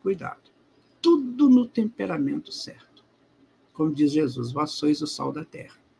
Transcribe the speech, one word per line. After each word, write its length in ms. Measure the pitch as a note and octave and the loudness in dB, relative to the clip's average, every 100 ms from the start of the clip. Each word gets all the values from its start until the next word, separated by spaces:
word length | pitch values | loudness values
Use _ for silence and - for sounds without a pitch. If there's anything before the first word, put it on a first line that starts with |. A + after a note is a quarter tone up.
Cuidado. 400 | - F#3 - - _ _ _ _ _ _ | -6 -4 -6 -14 _ _ _ _ _ _
Tudo 480 | E4+ D#4 B3+ B3 C#4+ | 4 4 2 2 6
no 200 | B3 A#3 | 6 4
temperamento 840 | - A3 - F#3+ D#3+ C#3 D3 - | -2 -4 -4 -6 -2 -4 -4 -8
certo. 540 | - - - _ _ _ _ _ _ _ _ _ | -14 -14 -18 _ _ _ _ _ _ _ _ _
Como 220 | - D#3 | -4 -2
diz 180 | C#3+ D3 | 2 2
Jesus, 400 | D3+ C#3+ B2 A#2+ | 2 0 -2 -6
"Vós 200 | C3 D3+ | -4 -6
sois 300 | - D3 D3+ | -2 0 0
o 40 | D3+ | -2
sal 240 | - C3+ | -6 -6
da 140 | D3 E3 | -8 -12
terra." 320 | - - _ _ | -16 -20 _ _